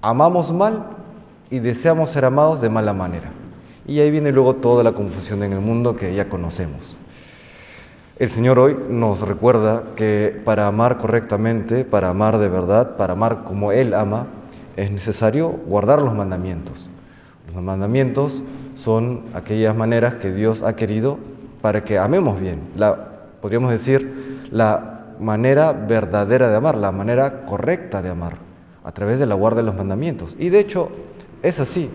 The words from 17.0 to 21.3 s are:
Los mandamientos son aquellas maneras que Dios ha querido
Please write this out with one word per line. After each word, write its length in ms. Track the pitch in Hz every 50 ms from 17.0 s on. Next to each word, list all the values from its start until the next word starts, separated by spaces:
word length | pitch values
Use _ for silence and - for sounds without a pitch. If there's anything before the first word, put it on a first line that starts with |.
| - - - - - - - _ - 80 85
Los 100 | 90 90
mandamientos 840 | 92 95 95 98 101 117 131 139 127 135 135 139 147 135 - - - - - - - -
son 480 | - - 117 110 113 117 120 123 117 - - -
aquellas 420 | 82 - - 107 110 110 110 110
maneras 380 | 110 110 113 117 117 117 120 117
que 180 | 117 - 98 92
Dios 300 | 98 107 110 113 107 -
ha 140 | 110 110
querido 420 | 110 117 101 107 110 113 135 143 - - -